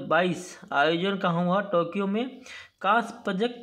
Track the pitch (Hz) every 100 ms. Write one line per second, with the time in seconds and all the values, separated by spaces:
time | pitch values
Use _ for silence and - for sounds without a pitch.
0 | 139 160 185 165 - - - 139 151 170
1 | 190 196 190 170 175 190 202 170 165 202
2 | 196 208 262 - - - - - 190 226
3 | 214 - - 185 240 240